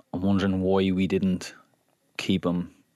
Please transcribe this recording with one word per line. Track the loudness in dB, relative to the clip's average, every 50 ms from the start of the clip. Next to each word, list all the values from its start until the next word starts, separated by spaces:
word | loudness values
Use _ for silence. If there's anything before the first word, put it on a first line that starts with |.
| -14 _ -8
I'm | -4
wondering | 0 0 2 2 2 0 0 0
why | 0 2 2 2 2 2
we | 2 0 0
didn't | 0 0 0 0 0 0 -2 -4 -10 -18 -20 _ _ _ _ _ _ _ _ _ _ _
keep | -8 -2 -2 -2 0 0
him | -2 -2 -2 -4 -8 -12 _ _ _ 2